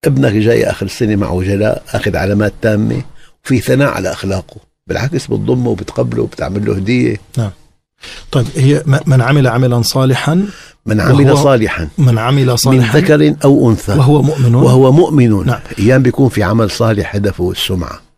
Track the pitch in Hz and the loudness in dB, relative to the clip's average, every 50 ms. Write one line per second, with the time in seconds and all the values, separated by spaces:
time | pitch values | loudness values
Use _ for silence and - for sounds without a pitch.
0 | - 156 139 131 135 127 101 110 107 110 117 113 113 - 95 - - 98 - - | 0 0 0 2 0 0 0 2 2 2 2 2 0 -2 -2 -4 -6 -8 -6 -4
1 | 127 107 107 98 101 - - 92 92 98 101 98 104 110 - - - - - 107 | -2 -2 0 -2 -2 -2 -2 -4 -2 -2 -2 0 0 -2 -2 -4 -8 -8 -8 -6
2 | - 107 90 85 - 95 101 101 107 104 98 - - 113 107 101 107 110 117 127 | -4 -4 -4 -2 -2 -2 0 0 0 -2 -4 -2 -2 -2 0 0 -2 -2 -4 -6
3 | 127 - - - - - - _ _ - 135 123 - - 127 131 139 139 - - | -8 -10 -16 -20 -20 -20 -20 _ _ -2 -2 -2 0 0 0 0 0 0 -2 -4
4 | 95 92 - - - 98 95 92 - - - - _ _ _ _ _ - 90 85 | -6 -6 -6 -6 -6 -6 -6 -6 -8 -10 -20 -20 _ _ _ _ _ -8 -6 -4
5 | 107 139 165 143 - - 117 107 101 107 127 127 123 120 110 95 - - - - | -4 -4 -4 -6 -4 -4 -6 -4 -2 -2 -2 -2 0 -2 -4 -4 -6 -10 -6 -4
6 | 123 120 117 117 117 - - - - - 92 101 104 104 - 95 95 101 123 123 | -4 -4 -2 -4 -4 -4 -6 -8 -8 -6 -4 -4 -4 -2 -4 -4 -2 -2 0 0
7 | 123 120 113 101 - _ _ - 113 101 92 _ - _ _ _ _ _ _ _ | 0 0 -2 -4 -10 _ _ -6 -6 -6 -6 _ -20 _ _ _ _ _ _ _
8 | - - - - - - - 139 120 - - - 131 135 143 147 - - 135 147 | -20 -20 -20 -20 -16 -4 -2 -2 -2 -2 -2 0 2 2 2 2 0 0 -2 0
9 | - - 139 127 117 123 139 147 135 127 113 123 131 127 123 120 113 - - 135 | 2 2 2 2 2 2 2 2 2 2 2 0 0 0 0 0 -2 -2 -2 0
10 | 131 131 131 123 - 147 156 180 202 208 - - - - _ _ _ - 107 107 | 0 0 0 -2 -2 -2 0 0 -2 -4 -8 -16 -20 -20 _ _ _ -4 -2 -2
11 | - - 131 143 143 135 151 143 139 143 135 123 107 98 - - 85 76 - - | 2 2 2 4 4 4 4 4 4 2 2 2 0 -2 -4 -6 -8 -8 -2 0
12 | 147 127 117 113 110 120 139 143 135 127 123 117 - 131 131 131 123 110 110 151 | 2 2 2 2 0 0 0 0 0 0 0 0 0 2 2 2 2 2 2 0
13 | 180 170 151 151 151 151 151 - - 139 139 139 139 120 110 - - - 101 156 | 2 4 2 4 4 2 0 2 2 2 4 4 4 2 2 0 -2 -2 0 2
14 | 135 127 147 151 131 139 156 147 131 120 117 123 135 127 127 131 135 131 131 151 | 4 4 4 4 2 0 0 0 2 2 4 4 4 4 4 6 6 6 6 4
15 | 359 - - 143 123 117 107 98 90 131 120 110 - - - - 98 113 131 131 | 4 4 4 2 4 4 2 2 0 -2 -2 -4 -6 -12 -6 0 2 2 4 4
16 | 135 127 117 - 139 127 - - 104 87 104 117 113 101 - - 113 113 110 101 | 2 2 2 2 0 0 0 0 -2 0 0 0 0 0 -2 -2 0 0 0 0
17 | 101 - - 104 101 101 90 - 90 90 - - - - 104 90 80 60 - - | -2 -4 -4 -4 -4 -4 -4 -2 -4 -4 -4 -4 -4 -4 -4 -4 -4 -8 -10 -16
18 | _ _ _ | _ _ _